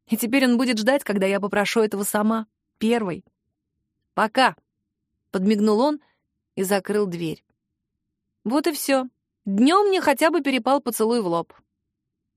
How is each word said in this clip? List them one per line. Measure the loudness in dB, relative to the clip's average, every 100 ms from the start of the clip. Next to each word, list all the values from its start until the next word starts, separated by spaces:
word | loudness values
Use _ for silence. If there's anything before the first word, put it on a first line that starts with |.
| -6
И | -4
теперь | 0 0 2
он | 2
будет | 0 0
ждать, | 0 0
когда | 0 -2 0
я | -2
попрошу | -2 -2 -2 0
этого | 0 -2
сама. | -4 -2 0 -2 -6 _ _ -4
Первой. | -2 0 -2 -8 -14 _ _ _ _ _ _ _ _
Пока", | -4 -2 2 0 0 _ _ _ _ _ _ _
подмигнул | -2 0 2 2 2
он | 2 0 _ _ _ _ _ -8
и |
закрыл | -2 -2 -2 -2 -2
дверь. | -4 -8 -8 _ _ _ _ _ _ _ _ _ _
Вот | -4 -2 -2
и |
все. | -4 0 0 0 _ _ _
Днем | -4 2 4 4 4
мне | 2
хотя | 0 2 2
бы | 0
перепал | 0 -2 0 0
поцелуй | 0 -2 0 0
в | -2
лоб. | -4 -6 -14 _ _ _ _ _ _ _